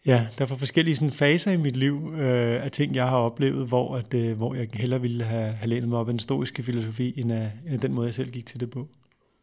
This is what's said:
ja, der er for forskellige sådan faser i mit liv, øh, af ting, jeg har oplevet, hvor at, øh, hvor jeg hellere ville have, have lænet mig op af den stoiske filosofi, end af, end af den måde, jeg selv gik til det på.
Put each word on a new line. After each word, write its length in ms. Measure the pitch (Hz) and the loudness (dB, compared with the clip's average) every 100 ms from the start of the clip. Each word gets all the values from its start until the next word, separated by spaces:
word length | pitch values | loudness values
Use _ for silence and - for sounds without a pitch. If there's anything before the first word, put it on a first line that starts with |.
| 139 | 4
ja, 200 | 123 113 - | 4 4 -2
der 60 | |
er 20 | 131 | -2
for 100 | 131 | -2
forskellige 400 | 135 170 165 151 | 0 2 2 2
sådan 160 | 151 | 0
faser 400 | - 143 165 208 | 4 4 4 4
i 40 | 180 | 2
mit 200 | 147 127 | 2 2
liv, 380 | 139 143 160 | 2 0 -4
øh, 500 | 156 131 123 117 120 | -2 2 4 2 0
af 60 | 131 | -2
ting, 240 | - 143 | -2 0
jeg 140 | 131 127 | 2 4
har 80 | 127 | 4
oplevet, 520 | 117 120 135 135 123 | 2 2 0 0 0
hvor 280 | 123 123 127 | 0 0 -4
at, 180 | 113 | -2
øh, 220 | 123 117 110 | 0 0 0
hvor 180 | 117 | -2
jeg 140 | 131 113 | -4 -6
hellere 280 | 107 123 127 | -4 -2 0
ville 240 | 123 120 | -2 -2
have, 280 | 113 113 110 | -2 -2 -2
have 160 | 110 117 | -2 -2
lænet 200 | 120 117 | 0 0
mig 100 | 120 | 0
op 100 | 113 | 0
af 40 | |
den 60 | 120 | -2
stoiske 440 | 113 139 131 - | -2 -2 -2 -6
filosofi, 580 | 120 120 110 110 123 127 | -4 -4 -4 -4 -4 -2
end 120 | 117 | -2
af, 180 | 113 110 107 | -2 -4 -8
end 100 | 165 | -6
af 60 | 127 | -2
den 120 | 135 | -2
måde, 140 | 127 120 | 0 -2
jeg 80 | |
selv 160 | 117 127 | -4 -6
gik 160 | 120 117 | -8 -10
til 140 | 120 | -8
det 100 | 120 | -8
på. 180 | 123 143 _ _ _ _ _ | -8 -12 _ _ _ _ _